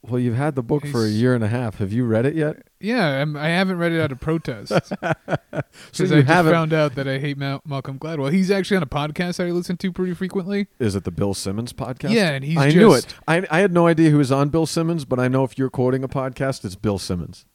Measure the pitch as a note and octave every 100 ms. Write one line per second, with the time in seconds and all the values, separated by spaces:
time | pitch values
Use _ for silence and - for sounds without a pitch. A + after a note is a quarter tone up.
0 | A2 B2 B2 A#2 D3 C3+ A#2 D3 C#3+ B2+
1 | A2 G#2+ B2 B2 G#2+ A#2+ A#2+ - G2 A2
2 | A#2+ A2 C3 D#3+ D3+ - _ _ G3 B3
3 | E3+ C3+ D3+ D3 D3+ F3 F#3+ F3+ E3+ E3
4 | D#3 B2+ D#3 D#3+ D#3+ A2+ C3 G3+ - -
5 | F3 D#3 - F#3 _ - - - - -
6 | - D3+ C3+ E3+ D#3+ E3+ D#3 D#3+ D3+ B2+
7 | C3+ C3+ D3 C#3 C#3 C3+ D#3+ C#3 C3+ C3+
8 | D#3 D#3+ C3+ F#3+ F#3 G3 F#3 F#3+ D3 D3
9 | D3+ D#3 F3+ F3 F3+ F3 F3 F3 F#3+ F3
10 | F#3 E3+ F#3 G3 F3+ G3+ G3+ _ A2+ G2
11 | F#2 E2+ G2+ F#2+ G2 G2+ A#2+ - A#2+ B2+
12 | F3 A3+ F3+ C#3 C#3 D#3+ C#3 E3+ G#3+ C3+
13 | - - - E3 F#3+ D#3+ G3+ F3 E3+ D#3+
14 | D#3+ D3 C3 C3+ C#3+ D#3 D#3+ - E3 E3+
15 | C3+ B2 B2+ C3 C3 - C3 - B2+ C3
16 | C3 C#3 C3 B2 C3+ C3 G#2 F#2 G#2+ G2
17 | - F2+ D#2 - _